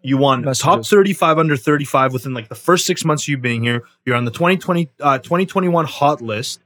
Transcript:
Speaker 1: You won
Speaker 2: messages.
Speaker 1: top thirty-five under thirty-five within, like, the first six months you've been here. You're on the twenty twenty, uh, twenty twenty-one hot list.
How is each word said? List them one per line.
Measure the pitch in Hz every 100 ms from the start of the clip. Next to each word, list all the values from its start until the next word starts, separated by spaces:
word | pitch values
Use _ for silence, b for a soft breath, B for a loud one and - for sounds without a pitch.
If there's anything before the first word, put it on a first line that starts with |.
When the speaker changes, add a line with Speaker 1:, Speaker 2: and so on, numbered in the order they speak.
Speaker 1:
You | 131 135
won | 139 131
Speaker 2:
messages. | 143 127
Speaker 1:
top | 139 180 110
thirty-five | 208 196 180 165 156
under | 160 147
thirty-five | - 147 139 139 131
within, | 127 139 127
like, | 110
the | -
first | - 175 -
six | 175
months | 160 151 -
you've | 139
been | 123 117
here. | 120 120 b b -
You're | 120
on | 120
the |
twenty | - 170 185
twenty, | - 175 160 _
uh, | 143 131
twenty | - 175 190
twenty-one | 190 180 170 151
hot | - 143 147
list. | 117 107 - -